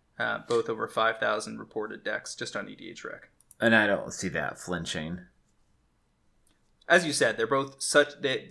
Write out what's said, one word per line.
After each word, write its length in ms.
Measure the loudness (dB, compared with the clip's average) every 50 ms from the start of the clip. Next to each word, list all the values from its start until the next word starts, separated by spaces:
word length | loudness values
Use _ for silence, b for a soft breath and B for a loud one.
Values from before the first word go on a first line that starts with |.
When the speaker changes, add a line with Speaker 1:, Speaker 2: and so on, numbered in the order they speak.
| _ _ _ -6
Speaker 1:
Uh, 220 | -4 -4 -4 -4 -4 -2
both 220 | 0 0 0 -2
over 180 | -4 -4 -6 -4
five 300 | 0 0 2 2 2 0
thousand 400 | 0 0 0 -2 -2 -6 -8 -10
reported 460 | -12 -10 -8 -6 -6 -6 -8 -8 -6
decks 320 | -4 -4 -4 -6 -8 -10
just 200 | -8 -8 -6 -6
on 140 | -8 -8 -10
E 60 | -12
D 160 | -14 -14 -16
H 120 | -14 -12 -12
rec. 260 | -12 -12 -12 -16 -20 _ _ _ -18 -4 2
Speaker 2:
And 160 | 4 6 6
I 120 | 6 6 4
don't 260 | 2 2 0 -4 -6
see 160 | -6 -4 -4
that 300 | -2 -2 -2 -4 -4 -8
flinching. 640 | -6 -6 -4 -4 -4 -4 -4 -4 -4 -6 -6 -8 -10 -14 _ _ _ _ _ _ _ _ _ _ _ _ _ _ _ _ _ _ _ _ _ _ _ _ _ _ _ _ _ _ _ 4
Speaker 1:
As 160 | 6 6 6
you 60 | 4
said, 240 | 2 2 2 2 2
they're 120 | 2 0 2
both 340 | 2 2 0 0 -6 -6
such, 400 | -2 4 6 6 6 4 2 -4
they, 280 | -2 -2 -2 -2 -4 -2